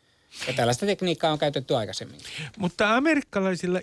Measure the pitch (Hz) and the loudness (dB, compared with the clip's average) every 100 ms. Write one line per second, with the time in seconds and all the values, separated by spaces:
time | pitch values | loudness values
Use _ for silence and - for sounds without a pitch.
0 | _ _ _ - - 135 117 120 202 190 | _ _ _ -10 -4 0 2 2 0 0
1 | 185 160 160 151 151 143 131 135 101 - | -2 0 0 2 0 -2 0 -2 -2 -8
2 | - 73 - - 151 - 180 - 214 233 | -12 -14 -14 -12 -12 -4 -4 2 4 4
3 | 302 302 - 202 190 180 180 180 | 4 2 0 0 0 0 -2 -2